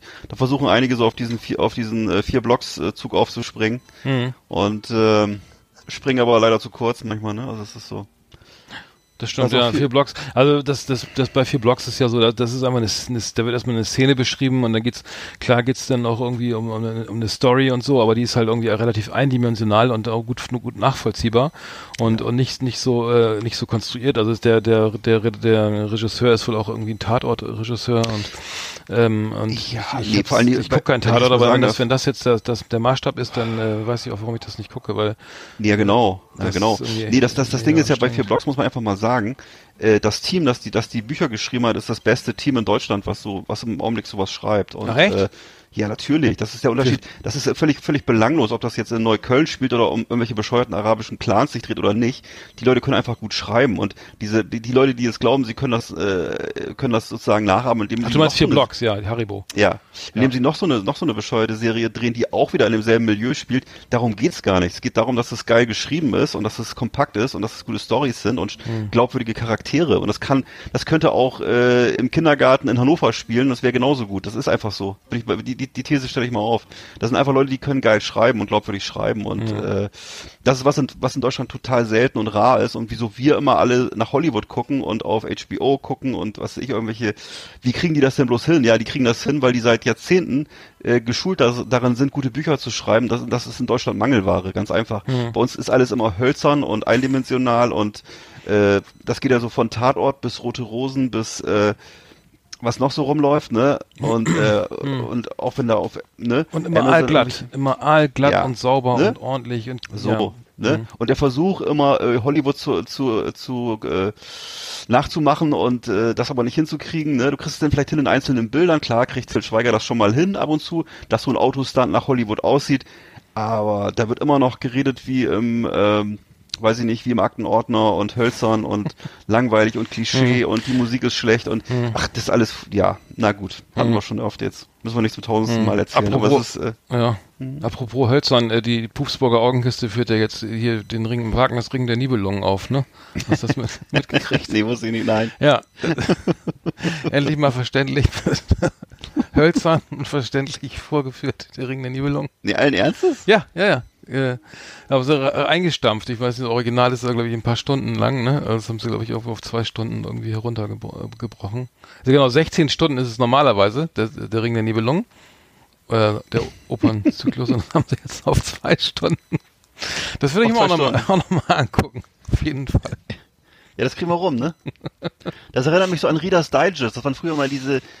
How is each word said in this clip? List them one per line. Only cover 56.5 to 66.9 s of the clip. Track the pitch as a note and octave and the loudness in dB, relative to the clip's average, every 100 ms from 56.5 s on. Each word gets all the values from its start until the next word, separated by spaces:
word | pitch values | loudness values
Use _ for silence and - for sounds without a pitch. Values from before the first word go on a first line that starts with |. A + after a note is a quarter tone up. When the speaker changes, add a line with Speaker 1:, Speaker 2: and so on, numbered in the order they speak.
| - - - | -8 -10 -4
Speaker 1:
können | C3 | 0
das | A2+ - | 0 -2
sozusagen | A2+ - G#2+ | -4 0 2
nachahmen, | G#2 F#2+ B2+ A#2 | 4 2 2 -2
indem | G#2 A#2 | -2 -4
Speaker 2:
Ach, | A#2+ | 0
Speaker 1:
sie | |
Speaker 2:
du | D3 | 2
meinst | D#3 - | 4 4
Speaker 1:
noch | |
Speaker 2:
vier | D3+ | 4
Speaker 1:
so | |
eine | |
Speaker 2:
Blocks, | C#3 A#2+ - | 4 2 0
ja, | A#2 G2+ | -2 -2
Haribo. | G2+ A#2 G#2+ G2+ - | -4 -4 -6 -8 -6
Speaker 1:
Ja. | G2+ G2 - - - - | 2 2 2 -8 -18 -8
Indem | A2 C3 | 0 2
Speaker 2:
Ja. | B2 | 2
Speaker 1:
sie | |
noch | C3 | 0
so | D3+ | 0
eine, | F3+ A#2+ | 0 0
noch | G2 D3 | -2 -2
so | |
eine | E3+ | -2
bescheuerte | G#2+ - A#2 A2 | -2 -2 0 0
Serie | A2 A#2 A2+ A2+ | 0 0 0 -2
drehen, | A2+ A#2+ | -2 -4
die | A#2 A2+ | -2 -2
auch | G#2+ - | 0 0
wieder | F#3 A2 | 2 2
in | |
demselben | A2+ A2 A#2 | 2 4 4
Milieu | A2+ G#2 A#2+ | 4 0 0
spielt. | D3 - B2+ - - - | -4 -2 -2 -4 -12 -2
Darum | A#2+ A#2 G2+ | 0 0 0
geht's | D#3 - | -2 0
gar | - F#2 | 2 2
nicht. | F2+ | 2
Es | - | -2
geht | B2 A2+ | -2 0
darum, | A2+ A#2+ | 2 0
dass | A#2+ | -2
es | A#2 | -4
geil | - A#2 B2 | 2 4 4
geschrieben | G#2+ - D#3 C#3+ | 0 -4 0 2
ist | F#2 D3+ | 2 0
und | - | -2
dass | G#2+ - | -4 -4
es | A2+ - | -10 -6
kompakt | A#2 | -4